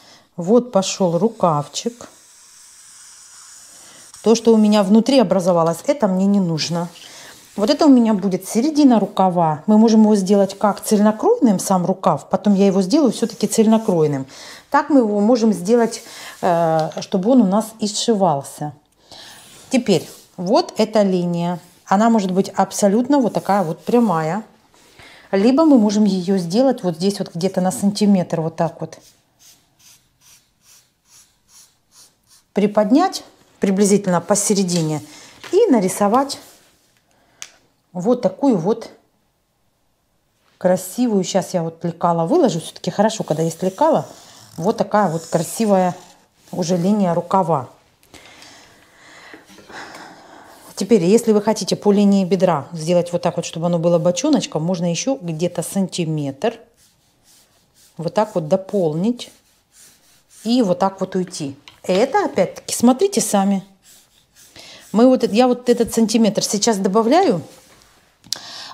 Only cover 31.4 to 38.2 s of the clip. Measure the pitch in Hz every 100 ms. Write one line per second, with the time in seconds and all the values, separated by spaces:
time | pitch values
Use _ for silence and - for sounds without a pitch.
31.4 | _ - _ _ _ _ _ _ _ _
32.4 | _ - 202 208 208 277 381 - - _
33.4 | _ _ 196 190 202 202 185 175 175 202
34.4 | - 196 180 175 156 151 - - - -
35.4 | - 370 453 240 185 - 202 247 277 -
36.4 | - _ _ _ _ _ _ _ _ _
37.4 | - _ _ _ _ 180 190 240